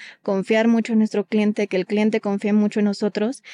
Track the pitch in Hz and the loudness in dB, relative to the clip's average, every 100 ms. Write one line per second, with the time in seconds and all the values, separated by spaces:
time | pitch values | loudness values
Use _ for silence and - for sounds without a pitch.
0 | - - - 190 190 220 226 226 226 220 | -14 -10 -4 -4 0 2 4 2 2 0
1 | 214 208 - 214 208 208 208 185 185 208 | 2 -2 -2 0 0 0 -2 -2 -2 0
2 | 214 220 202 202 208 214 208 220 208 196 | 0 0 -2 -2 0 2 2 0 -2 0
3 | 208 202 220 - - | -2 -2 -4 -6 -14